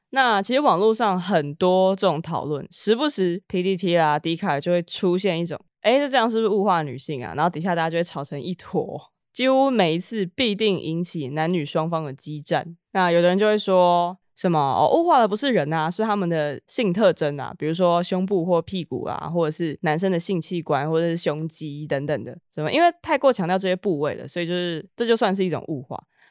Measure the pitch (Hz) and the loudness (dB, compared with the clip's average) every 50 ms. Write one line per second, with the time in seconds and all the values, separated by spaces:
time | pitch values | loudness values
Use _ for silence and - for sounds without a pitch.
0 | _ _ - 269 262 247 220 196 196 - 240 269 294 269 185 165 202 220 220 214 | _ _ 0 2 2 4 2 2 0 0 0 2 4 4 4 4 4 2 2 2
1 | 247 208 185 180 170 180 208 165 147 143 143 - 185 180 180 185 190 190 196 190 | 2 0 0 0 0 0 0 0 0 -2 -2 0 2 4 4 4 4 4 2 2
2 | - 190 156 151 165 156 165 110 - 139 151 139 - - - - - 208 220 233 | 2 0 0 0 -4 -6 -6 -6 -4 -4 -6 -6 -8 -10 -10 -4 0 0 2 2
3 | 294 294 285 - 185 175 170 180 - - - 185 180 190 190 175 202 180 170 170 | 2 0 0 0 0 0 -2 -4 -6 -6 -4 -2 0 0 -2 0 0 2 2 4
4 | 165 151 147 151 - 165 165 165 - 190 147 143 143 175 175 175 170 - - - | 4 2 2 0 -2 -2 -4 -2 -2 -2 -2 -2 0 0 0 0 0 -2 -4 -2
5 | - 185 175 185 190 202 170 160 170 170 156 - _ _ _ _ - 208 240 277 | 0 0 0 0 0 0 0 -2 -2 -4 -6 -10 _ _ _ _ 0 2 2 4
6 | 285 277 254 254 226 240 226 226 226 214 202 208 196 208 185 165 156 143 120 131 | 2 2 2 2 2 2 2 0 0 2 2 2 2 2 2 0 0 -4 -6 -10
7 | - - 156 131 120 82 82 127 156 180 175 156 165 196 175 170 160 165 165 170 | -8 -8 -8 -8 -8 -6 -2 0 0 0 0 -2 -2 -2 0 0 0 0 0 -2
8 | 175 - - 156 143 - 156 143 - - 180 - - - - 156 131 - - 131 | -2 -4 -6 -10 -10 -8 -10 -8 -8 -8 -10 -10 -10 -6 -4 -4 -4 -4 -6 -12
9 | - _ _ _ _ _ - - 247 262 262 262 269 277 262 226 185 165 160 170 | -14 _ _ _ _ _ -6 0 2 4 4 4 4 4 4 4 2 2 2 0
10 | 185 - 233 220 190 175 - - 262 226 202 190 220 214 190 156 - 151 160 165 | -2 -4 -4 -4 -6 -4 -2 -2 0 0 0 0 0 0 0 0 -2 -4 -4 -4
11 | 180 170 - 170 143 127 143 151 156 165 185 175 147 139 - 165 156 165 170 160 | -4 -4 -6 -6 -8 -6 -4 -2 -2 0 0 -2 -2 -2 -2 -2 -2 -2 -2 -4
12 | 160 143 131 - - - 151 151 147 - 170 143 - 165 170 - _ _ - 190 | -4 -6 -10 -12 -12 -12 -12 -12 -6 -2 -2 -2 -2 -6 -12 -20 _ _ -2 0
13 | 185 180 170 170 175 180 180 196 208 214 214 214 208 - 190 185 180 175 175 175 | 2 4 4 4 4 4 4 4 4 4 2 2 2 2 4 6 6 6 6 4
14 | 175 175 185 - _ _ _ - - 185 170 156 143 139 127 90 147 - - 320 | 2 0 -4 -10 _ _ _ -4 -2 0 2 2 2 2 2 4 4 4 4 4
15 | 339 349 330 269 226 208 190 220 285 277 240 190 143 143 160 160 156 160 175 - | 4 4 4 4 4 4 2 0 0 0 2 2 0 0 -2 -2 -2 -2 -2 -2
16 | 214 226 208 208 190 170 165 160 147 147 139 - - - - - 247 196 175 196 | -2 -2 0 0 0 0 0 -2 -2 -2 -6 -8 -10 -8 -4 -2 0 0 2 4
17 | 226 190 160 - 165 147 147 143 131 - - - 143 151 165 175 185 175 170 175 | 4 4 4 2 0 -4 -4 -4 -8 -10 -8 -6 -4 -4 0 2 2 4 4 2
18 | 180 - 196 185 190 190 202 185 165 185 180 165 165 - 196 185 165 - - - | 0 0 -2 -2 -2 0 0 0 0 2 0 0 0 -2 -6 -8 -6 -6 -8 -8
19 | - - - - - - 165 175 170 151 156 - 175 160 143 - - 170 151 165 | -6 -6 -8 -8 -8 -4 -2 0 0 0 -2 -2 -4 -6 -4 -4 -2 -2 0 0
20 | 190 190 190 170 170 - 196 170 156 - 185 175 160 - 151 131 139 156 160 160 | 0 0 0 0 -2 -2 -4 -4 -4 -4 -6 -6 -2 -2 -2 0 0 0 0 0
21 | 170 170 165 165 - 165 147 151 160 160 - - 160 151 143 147 151 151 151 139 | 0 0 -2 -2 -2 -2 -2 -2 -4 -8 -8 -10 -10 -10 -10 -10 -6 -4 -4 -2
22 | 143 147 151 131 - 120 123 175 - _ _ - 151 156 - 285 339 349 339 _ | -2 -2 -4 -4 -6 -10 -14 -18 -20 _ _ -6 -4 0 2 2 4 2 2 _
23 | - - 311 277 - 269 247 - 180 165 185 190 196 185 180 185 - 208 170 143 | -4 -4 -2 2 2 2 2 2 0 0 -2 0 0 -2 -2 -2 -2 -2 -2 -2
24 | 147 143 - - - 135 - 175 175 165 180 180 180 175 170 156 - - _ - | -2 -4 -4 -6 -10 -10 -6 -6 -4 -4 -4 -4 -4 -4 -6 -8 -10 -10 _ -2
25 | 240 226 233 220 240 202 190 196 190 185 151 131 - - 165 131 135 - - - | 0 2 2 2 2 2 2 0 0 -2 -2 -4 -6 -8 -8 -8 -8 -10 -12 -14
26 | - _ _ _ _ _ | -14 _ _ _ _ _